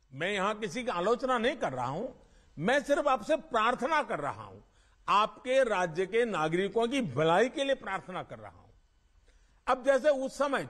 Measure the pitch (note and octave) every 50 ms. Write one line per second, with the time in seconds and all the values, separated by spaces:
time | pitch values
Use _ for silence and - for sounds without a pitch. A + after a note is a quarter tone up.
0 | _ _ C3+ C3+ E3 G3 G#3 G3 F#3 G#3 A3 G#3 A3+ F#3+ D3+ B3+ A#3+ B3 F#3+ F3
1 | F3 G#3 A#3+ A#3+ C4+ B3+ B3+ A#3 A3 C4 D#4+ A3+ F3+ D#3+ C3 B2+ B2 B2 C#3 E3+
2 | B3 - - - - _ _ - _ _ - C#3 D#3 G#3+ C4 C#4+ - C#4 C#4+ E4+
3 | D4 C#4+ C4 A#3 G#3 - D#4 D4 - - B3+ A3 G#3+ A#3 B3 - A#3 D#4 D#4+ D4+
4 | A#3 G#3 G3+ D#3 C#3+ C3+ A2 G2 G#2+ G2 F#2+ G#2 - _ _ _ _ _ _ _
5 | - - F3+ G3+ G#3+ G#3+ - - - B3+ B3+ C4+ C4 A3+ G#3 F3+ F3+ F3 D3+ F3
6 | F#3+ F3+ G#3 A3+ B3 A#3 G3 D#3+ D#3 D#3+ E3 F3 G3 F#3+ G3 A3+ A#3 A#3+ C#4 C#4
7 | A#3 D#3 A#2 C3+ D#3 E3 E3+ F#3+ A#3 B3+ - D4+ C#4 C#4 C4+ B3+ - G#3 F#3+ F3+
8 | - - F#3 E3 C3 - B2+ A2 G#2+ G2+ - - - - - _ _ _ _ _
9 | _ _ _ _ _ _ _ _ _ _ _ _ - - C4 C4 A#3+ C4+ C#4 C4
10 | A#3+ D4+ C#4 C4 C4+ C4 - - C#4 C#4+ C4+ G#3+ D3+